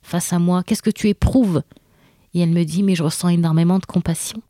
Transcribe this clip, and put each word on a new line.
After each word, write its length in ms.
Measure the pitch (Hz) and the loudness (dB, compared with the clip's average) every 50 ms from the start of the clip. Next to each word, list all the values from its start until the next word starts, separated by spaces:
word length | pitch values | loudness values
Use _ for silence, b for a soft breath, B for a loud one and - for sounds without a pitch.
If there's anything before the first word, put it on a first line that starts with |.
face 320 | _ - - 175 - - 180 | _ -6 -6 -6 -4 -2 -2
à 60 | 175 | 0
moi ? 240 | 175 175 180 180 185 | 2 2 0 0 0
Qu'est-ce 200 | - 226 - - | -2 -4 -2 -2
que 80 | 220 | -4
tu 180 | 208 - - 214 | -4 0 0 -2
éprouves ? » 540 | 202 _ - - - 269 247 202 170 143 - _ b b b b b b b b b b b b b | 0 _ 0 2 2 2 2 2 0 -2 -4 _ b b b b b b b b b b b b b
Et 60 | 175 | -2
elle 120 | 175 165 165 | 0 2 2
me 120 | 170 170 | 0 0
dit, « 180 | 156 151 180 202 | 0 -2 0 0
Mais 100 | 196 185 | 0 0
je 80 | 165 160 | 0 0
ressens 280 | 156 - - - 175 | -2 -2 -2 0 0
énormément 500 | 175 170 170 165 156 165 165 170 185 190 | 2 2 2 2 2 2 2 2 2 0
de 40 | - | -2
compassion. » 560 | - - 185 175 - 165 - - - - 220 - | -2 -4 -2 -2 -2 -4 -4 -6 -10 -12 -14 -16